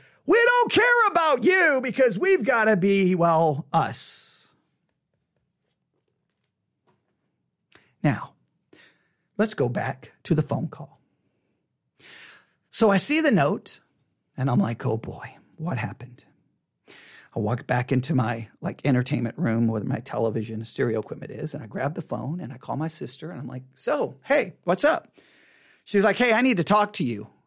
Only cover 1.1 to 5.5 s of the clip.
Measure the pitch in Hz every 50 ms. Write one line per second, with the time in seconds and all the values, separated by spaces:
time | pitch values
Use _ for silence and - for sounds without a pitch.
1.1 | 320 339 320 311 285 247 226 262 359 381 359 320 285 262 240 262 208 - 262 247
2.1 | 185 190 330 381 392 349 226 226 254 226 220 220 214 190 165 202 196 196 190 180
3.1 | 185 175 170 170 165 160 165 160 147 135 - - - 165 135 104 - - - -
4.1 | - - - - - - - _ _ _ _ _ _ _ _ _ _ _ _ _
5.1 | _ _ _ _ _ _ _ _